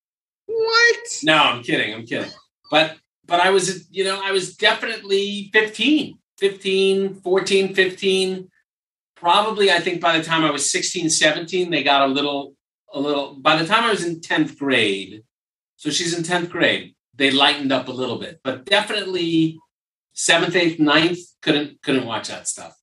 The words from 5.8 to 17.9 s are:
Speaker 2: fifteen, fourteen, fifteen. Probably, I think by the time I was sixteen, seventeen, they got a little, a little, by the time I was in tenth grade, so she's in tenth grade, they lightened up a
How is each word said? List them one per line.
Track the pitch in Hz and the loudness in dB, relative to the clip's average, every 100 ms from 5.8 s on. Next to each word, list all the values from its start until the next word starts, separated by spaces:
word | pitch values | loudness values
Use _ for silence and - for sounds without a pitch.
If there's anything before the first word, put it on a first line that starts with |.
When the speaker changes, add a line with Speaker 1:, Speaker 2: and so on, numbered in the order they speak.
| 247 302 - - _ - | 2 2 0 -10 _ -2
Speaker 2:
fifteen, | 196 196 190 190 190 196 196 - | -2 -2 -2 2 2 2 0 -4
fourteen, | 180 190 185 196 190 190 | 0 0 2 2 2 2
fifteen. | 185 - 190 190 185 185 185 _ _ _ _ _ _ _ | 0 2 0 2 0 -4 -10 _ _ _ _ _ _ _
Probably, | 170 196 214 202 196 | 2 4 2 2 2
I | 175 | 2
think | 180 170 | 0 0
by | 170 160 | 0 0
the | |
time | 160 160 | 0 0
I | 151 | 0
was | 139 - | 0 -2
sixteen, | - - 180 160 | -2 -4 -4 -2
seventeen, | - 156 165 165 185 170 | 2 2 2 -4 -4 -2
they | 147 | 0
got | 139 139 135 | 2 4 2
a | |
little, | 139 143 139 139 _ _ _ _ | 0 -2 -4 -8 _ _ _ _
a | 143 | -6
little, | 147 143 139 135 | -2 -2 -6 -2
by | 151 156 | 2 2
the | 160 | 2
time | 226 | 2
I | 233 | 2
was | 185 | 0
in | 170 165 | -2 -6
tenth | - 165 151 - | -4 -2 -2 -2
grade, | 139 123 104 98 95 110 _ _ _ _ _ _ | 0 2 2 -2 -8 -16 _ _ _ _ _ _
so | 151 | -6
she's | 175 170 170 | -4 -4 -4
in | |
tenth | 165 175 175 | -2 -2 -2
grade, | 170 131 95 - _ _ | 0 0 0 -6 _ _
they | 120 139 | -2 0
lightened | 135 143 147 135 | 4 2 2 -2
up | 127 | -2
a | 131 | -4